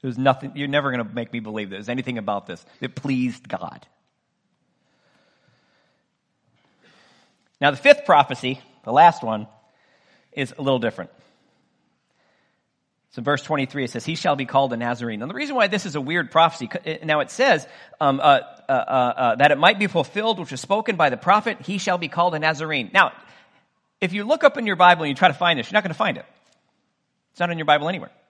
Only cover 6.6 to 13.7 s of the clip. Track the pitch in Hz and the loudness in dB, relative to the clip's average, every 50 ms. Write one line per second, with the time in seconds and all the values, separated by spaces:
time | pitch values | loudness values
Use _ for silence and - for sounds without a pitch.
6.6 | _ _ _ _ _ _ _ _ _ _ _ _ _ _ _ _ _ _ _ _ | _ _ _ _ _ _ _ _ _ _ _ _ _ _ _ _ _ _ _ _
7.6 | 143 143 143 135 - 277 294 285 - - 175 147 139 - 135 - - 127 135 - | 0 0 0 2 4 4 4 4 4 2 4 4 4 2 -2 -6 -4 -6 -6 -6
8.6 | _ _ _ _ _ 113 117 143 165 170 160 - - 117 110 107 107 - _ _ | _ _ _ _ _ 0 4 6 6 6 6 4 -6 -6 -6 -6 -6 -12 _ _
9.6 | _ _ _ _ _ _ _ _ _ _ _ _ _ _ _ 143 139 127 - - | _ _ _ _ _ _ _ _ _ _ _ _ _ _ _ -6 -6 -6 -6 -6
10.6 | 143 139 135 127 113 113 - - 90 - _ _ _ _ _ _ _ _ _ _ | -2 0 0 0 0 -4 -4 -6 -14 -14 _ _ _ _ _ _ _ _ _ _
11.6 | _ _ _ _ _ _ _ _ _ _ _ _ _ _ _ _ _ _ _ _ | _ _ _ _ _ _ _ _ _ _ _ _ _ _ _ _ _ _ _ _
12.6 | _ _ _ _ _ _ _ _ _ _ _ - 117 139 147 147 - - 156 143 | _ _ _ _ _ _ _ _ _ _ _ -8 -4 -2 -2 -2 -2 -4 -4 -4
13.6 | 135 131 | -4 -4